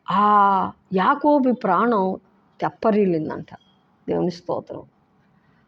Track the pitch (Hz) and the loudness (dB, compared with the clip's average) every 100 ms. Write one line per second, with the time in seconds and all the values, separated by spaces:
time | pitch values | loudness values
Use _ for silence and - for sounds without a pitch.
0 | - 185 208 208 202 190 185 - - 185 | -6 0 2 4 4 2 -2 -8 -6 -2
1 | 185 285 294 294 254 226 196 175 233 220 | 0 0 2 2 2 0 0 0 2 0
2 | 190 190 _ _ _ - 156 - 226 208 | -2 -4 _ _ _ -8 -8 -2 0 2
3 | 196 160 156 131 156 - _ _ _ _ | 2 0 -4 -10 -14 -20 _ _ _ _
4 | - 175 170 170 - - - - - _ | -6 -4 -2 -4 -8 -8 -8 -16 -18 _
5 | _ _ _ _ _ _ | _ _ _ _ _ _